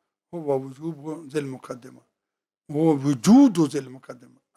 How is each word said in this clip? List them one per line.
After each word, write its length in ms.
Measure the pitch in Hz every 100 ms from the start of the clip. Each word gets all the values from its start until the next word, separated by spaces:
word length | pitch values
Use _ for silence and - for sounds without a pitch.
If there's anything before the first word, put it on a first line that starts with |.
| _ _ _
هو 240 | 170 147 135
وجوب 720 | 135 131 160 147 151 156 151
ذي 120 | 151
المقدمة، 640 | 139 131 - 127 127 127 _ _ _ _ _ _ -
هو 200 | 147 165
وجود 680 | 147 135 131 175 247 285 175
ذي 200 | 147 147
المقدمة. 680 | 131 127 - 123 123 127 _